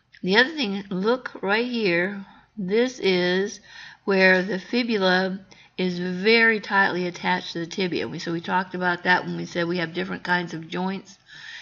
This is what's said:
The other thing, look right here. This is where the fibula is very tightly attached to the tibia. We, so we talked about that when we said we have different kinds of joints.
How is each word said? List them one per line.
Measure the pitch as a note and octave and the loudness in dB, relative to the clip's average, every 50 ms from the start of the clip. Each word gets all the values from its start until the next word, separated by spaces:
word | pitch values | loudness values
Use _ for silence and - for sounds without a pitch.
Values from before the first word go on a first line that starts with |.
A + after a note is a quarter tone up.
| _ _ - - - | _ _ -18 -6 -2
The | F3+ F#3+ | 4 4
other | A3+ B3+ D4 | 6 4 4
thing, | D#4+ D4+ C4 G3+ G3 G3+ G3+ G3 | 2 -4 -4 -2 -4 -6 -6 -6
look | G3 F3+ F#3+ A3 B3 B3+ B3 - - - | -6 -2 0 0 0 0 -2 -12 -12 -6
right | - F#3+ G3+ A3 A#3+ | -2 0 0 0 0
here. | B3 B3 A#3 G#3+ F#3 E3+ E3+ F3 G3 G3+ G3 G3 - - - _ _ _ | -2 -2 0 0 2 2 2 0 0 -4 -8 -12 -16 -20 -20 _ _ _
This | G#3+ F#3+ F3+ G3+ A#3 B3 B3+ B3+ - | -8 -4 0 2 2 2 0 -2 -2
is | - F#3+ F#3 F3+ F3+ F3+ F3+ F#3 G3 G#3 - - _ - - - - - - _ _ | 0 2 2 4 2 2 2 0 0 -2 -6 -12 _ -20 -20 -20 -20 -20 -20 _ _
where | - G3 F#3+ F#3+ F#3 F#3 F#3 F3+ | 0 4 6 6 6 6 6 2
the | G3 G3+ F#3+ | 0 -4 -6
fibula | - - - A#3+ B3+ A#3 A3+ G3+ F#3 F#3 F3+ F#3 F#3+ F#3+ F#3+ G3 - _ - - - _ _ | -6 -2 -2 0 0 0 0 2 4 4 4 4 2 0 -4 -6 -10 _ -20 -20 -20 _ _
is | - F#3 F#3 F3 F3 | -2 -2 -2 0 -2
very | F3+ F3+ F3+ F3+ F#3+ G#3+ A3+ A#3 A3+ A3+ A3 G#3+ | -4 -4 -4 0 4 4 6 6 6 4 2 0
tightly | - - G#3 G3 G3 F#3+ - F3 F3+ | -2 0 2 4 4 4 2 -2 -4
attached | F3 F3 - - F#3 F3+ F3+ F3 - - | -4 -6 -4 -2 -2 -2 -2 -4 -6 -6
to | E3+ | -6
the | E3+ | -6
tibia. | E3 - - F#3+ F3 D#3+ - G2+ A#2 | -6 -4 -2 -2 -2 0 -2 -4 -4
We, | - E3+ | -6 -8
so | - F3 E3+ | -6 -4 -4
we | E3+ | -4
talked | E3+ - F#3 F3+ G3 F#3+ - | -4 -2 -2 -2 -2 -2 -6
about | F3+ F3+ F3+ F3 E3+ - | -2 0 0 -2 0 2
that | F#3 F3+ F3 - | 2 2 2 2
when | F3 F3 | -4 -6
we | E3+ E3+ | -6 -8
said | E3+ - F3 E3+ | -6 -4 -4 -2
we | E3+ F3 | -2 -2
have | F3+ E3+ D#3+ E3+ | -2 -4 -4 -4
different | F3 F#3 F#3+ F#3 - - | -6 -6 -6 -8 -8 -2
kinds | E3+ F3+ F3 F3 E3+ - | -2 -2 -2 -2 -4 -8
of | D#3+ E3 | -12 -12
joints. | D#3+ F3 F3 F#3 F#3+ G3 G3 - - - _ _ _ - - - - - - | -8 -6 -4 -4 -4 -6 -8 -12 -16 -20 _ _ _ -20 -20 -18 -18 -18 -18